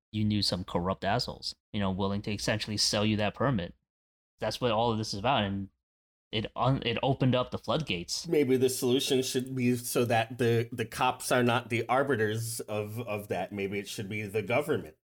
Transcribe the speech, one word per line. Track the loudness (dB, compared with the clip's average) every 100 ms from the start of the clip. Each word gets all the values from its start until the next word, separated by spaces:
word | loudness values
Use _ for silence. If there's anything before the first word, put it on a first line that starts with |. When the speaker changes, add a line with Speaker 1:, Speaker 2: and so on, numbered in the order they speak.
| _
Speaker 1:
you | -2
knew | 0 2
some | 0 -2
corrupt | -2 -2 -2 -2
assholes, | 0 0 -2 -6 -10 -10 _
you | -4
know, | -2
willing | 0 -2 -2
to | -4
essentially | -4 -2 -2 -2 -2
sell | 0 2 2
you | 2
that | 0 0
permit. | 0 0 -4 -10 _ _ _ _ _ _
That's | -6 -2
what | 0
all | 2 2
of | 0
this | -2
is | -2
about, | 0 2
and | 2 -2 -6 _ _ _ _ _ _
it | -6 -4 0
un-, | 0 2 0
it | 0
opened | 0 2 4
up | 2 0
the | -4
floodgates. | -2 -2 -2 -4 -4 -6 0
Speaker 2:
Maybe | 2 4 4
the | 4
solution | 2 2 2 4 2
should | 2 -2 -2 0
be | 2 0
so | 0 0 2
that | 2 0 0
the, | 2 2 0
the | -4 -6
cops | 0 0 0 2
are | 4
not | 4 4 2
the | -2 2
arbiters | 2 4 2 2 0 -4 -8
of, | -4 -4 -4 -6
of | -6 -6 -4
that. | -4 -2
Maybe | -2 -2 -4
it | -6
should | -8 -6
be | -6
the | -4 -4
government | 0 0 0 -2 -4 -14